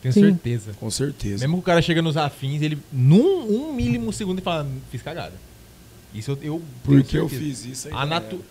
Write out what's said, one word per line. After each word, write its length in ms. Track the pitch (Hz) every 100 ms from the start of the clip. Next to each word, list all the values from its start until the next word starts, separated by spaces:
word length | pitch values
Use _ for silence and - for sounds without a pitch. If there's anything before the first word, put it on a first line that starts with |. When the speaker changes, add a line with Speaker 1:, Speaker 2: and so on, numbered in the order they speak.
Speaker 1:
Tenho 140 | 131
Speaker 2:
Sim. 60 | 165
Speaker 1:
certeza. 520 | 202 180 117 120 104 101
Speaker 3:
Com 100 | 113
certeza. 480 | - 139 143 104 101
Speaker 1:
Mesmo 160 | 131 180
que 60 |
o 40 | 175
cara 160 | 170
chega 180 | 160 165
nos 160 | 165 156
afins, 460 | 143 - 135 147
ele, 160 | 151 147 -
num 800 | 135 127 175 320 381 226 214 311
um 20 |
mínimo 400 | 262 240 240 226
segundo, 240 | - 202 185
ele 60 |
fala, 200 | 180 165 143 131 123
"Fiz 100 | 127
cagada." 300 | 127 165 85 92 - - - - - - -
Isso 160 | 104 107
eu, 80 | 139
eu 220 | 151 165 160 123
Speaker 3:
Por 80 | 135
Speaker 1:
tenho 120 | 139
Speaker 3:
que 120 | 135 151
eu 120 | -
Speaker 1:
certeza. 160 | 135 147 123
Speaker 3:
fiz 0 | 117 131
isso 100 | 143
aí, 60 |
Speaker 1:
A 40 | 127
Speaker 3:
já 80 | 143
Speaker 1:
natu-, 300 | 165 170 180
Speaker 3:
era. 80 | -